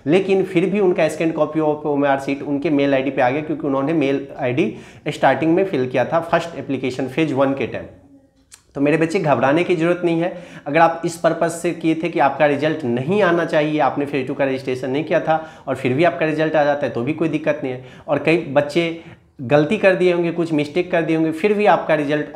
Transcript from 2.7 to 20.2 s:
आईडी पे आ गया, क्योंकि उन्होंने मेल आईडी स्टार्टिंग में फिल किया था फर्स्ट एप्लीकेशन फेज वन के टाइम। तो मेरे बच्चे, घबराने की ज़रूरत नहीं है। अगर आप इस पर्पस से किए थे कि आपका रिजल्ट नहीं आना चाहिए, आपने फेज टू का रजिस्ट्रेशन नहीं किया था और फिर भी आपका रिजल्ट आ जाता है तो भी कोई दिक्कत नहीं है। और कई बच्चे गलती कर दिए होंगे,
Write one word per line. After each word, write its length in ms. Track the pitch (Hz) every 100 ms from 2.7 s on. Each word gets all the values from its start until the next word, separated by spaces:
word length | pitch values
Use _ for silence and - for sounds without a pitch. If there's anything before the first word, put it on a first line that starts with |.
| 139 143
आईडी 180 | 135 131
पे 100 | 135
आ 80 | 123
गया, 120 | 143
क्योंकि 260 | 151 - 147
उन्होंने 260 | 135 139
मेल 340 | 165 139 139 - -
आईडी 380 | 127 127 220 - - - -
स्टार्टिंग 480 | - 147 127 160 175
में 80 | 196
फिल 220 | 135 127
किया 160 | 127 123
था 140 | 165
फर्स्ट 360 | 165 170 - 139
एप्लीकेशन 480 | 131 131 131 - 131
फेज 260 | - 156
वन 200 | 131 135
के 140 | 139 113
टाइम। 180 | 98 85 - - - _ _ _ - _ 143
तो 60 |
मेरे 160 | 143 156
बच्चे, 220 | 160 196
घबराने 440 | 156 120 127 160
की 120 | 175 170
ज़रूरत 260 | 170 175 175
नहीं 160 | 165
है। 120 | 165 - - - 147
अगर 120 | 156
आप 220 | 165 - 175
इस 120 | -
पर्पस 420 | 165 160 165 160
से 100 | 175
किए 220 | 170 160 160
थे 140 | 170
कि 100 | 160
आपका 260 | 139 135 147
रिजल्ट 380 | 135 156 151 120
नहीं 360 | 120 135 208
आना 220 | 180 175 165
चाहिए, 340 | 160 151 151
आपने 240 | 139 147 139
फेज 220 | 143 127
टू 60 |
का 120 | 139 139
रजिस्ट्रेशन 440 | 131 131 127 135
नहीं 140 | 139
किया 160 | 151 160
था 240 | 160 156 - - 139
और 80 | 127
फिर 180 | 131
भी 100 | 131
आपका 220 | 170 170 156
रिजल्ट 300 | 151 156 156
आ 80 |
जाता 220 | 147 143 131
है 80 |
तो 100 | 117
भी 100 | 131
कोई 160 | 151 165
दिक्कत 320 | 147 151 147
नहीं 100 | 135
है। 120 | 123 - - -
और 120 | 143
कई 260 | 160 170 147
बच्चे 540 | 135 143 170 165 165 - - _ -
गलती 360 | 123 147 151 214
कर 180 | 196 175
दिए 160 | 180
होंगे, 180 | 170